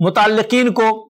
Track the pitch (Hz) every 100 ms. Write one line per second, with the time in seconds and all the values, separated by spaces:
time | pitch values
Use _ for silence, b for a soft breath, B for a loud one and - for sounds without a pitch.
0 | 175 185 214 214 220 247 247 233 220 220
1 | -